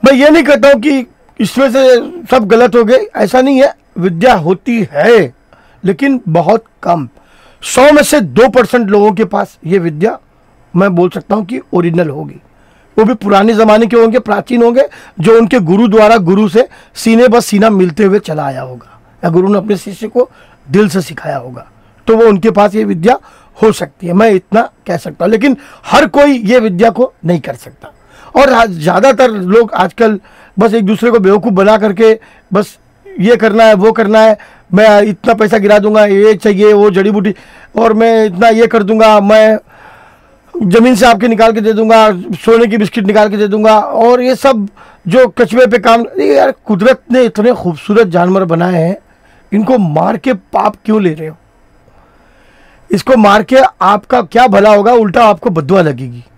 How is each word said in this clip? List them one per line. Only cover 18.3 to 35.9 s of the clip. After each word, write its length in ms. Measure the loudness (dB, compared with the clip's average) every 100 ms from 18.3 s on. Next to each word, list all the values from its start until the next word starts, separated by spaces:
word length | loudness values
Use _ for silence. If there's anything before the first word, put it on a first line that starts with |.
| -8 -8
आया 160 | -10
होगा 380 | -14 -18 -20 _ _ _
या 60 | -4
गुरु 220 | -2 0
ने 60 | -2
अपने 180 | -2 -6
शिष्य 320 | -8 -14 -8
को 200 | -4 -4 _ _ _ -4
दिल 180 | -2 0
से 140 | -2
सिखाया 340 | -8 -12 -12 -12
होगा, 300 | -12 -20 -20 _ _ _ -2
तो 100 | 2
वो 100 | 2
उनके 240 | 2 0
पास 240 | 0 0
ये 100 | -2
विद्या 340 | -4 -2 -2 -2 _ _ _ -2
हो 160 | -2
सकती 340 | -2 -8 _ -4
है, 60 |
मैं 180 | 0 2
इतना 320 | 0 -2 -4 -4 _ -10
कह 100 | -10
सकता 280 | -10 -6
हूँ, 60 | -4
लेकिन 240 | -2 -2 -4 -8 -20 -4
हर 200 | -2 0
कोई 300 | 2 2 0
ये 200 | 0 0
विद्या 300 | 0 0 -2
को 220 | 0 -6 _
नहीं 160 | -6 -6
कर 140 | -6
सकता। 380 | -16 -16 -20 -20 _ _ _ -6 0
और 160 | 2
आज 180 | 2 -2
ज़्यादातर 580 | -2 -4 0 0 2 0
लोग 420 | -2 0 0 0
आजकल 460 | -2 -6 -2 -2 -2 _ _ -16 -4
बस 180 | -2
एक 120 | 0 -2
दूसरे 240 | -2 0
को 80 | 0
बेवकूफ़ 360 | 2 0 0
बना 220 | 0 2 2
करके 400 | 0 0 0 0 _ _ _
बस 260 | -6 -6 _ _ _ -20
ये 300 | -4 0 0
करना 280 | 0 2
है, 100 | 2
वो 180 | 4 2
करना 280 | 0 0 2
है, 160 | 2 0 -6 _ _
मैं 320 | 2 4 4
इतना 320 | 0 -4 -4
पैसा 240 | -2 0 0
गिरा 200 | 2 2
दूंगा, 260 | 2